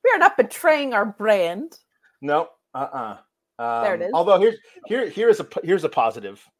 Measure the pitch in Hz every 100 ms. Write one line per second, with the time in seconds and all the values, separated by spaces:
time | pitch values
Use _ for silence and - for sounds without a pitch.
0 | 523 415 359 - 233 - 330 302 277 226
1 | 214 - 208 208 170 180 320 - _ _
2 | _ _ 139 147 165 _ _ 127 139 135
3 | 110 98 _ _ _ - 117 117 196 175
4 | 180 165 175 185 214 220 _ - - 240
5 | 214 - 233 214 - - 170 185 156 -
6 | 113 117 101 101 _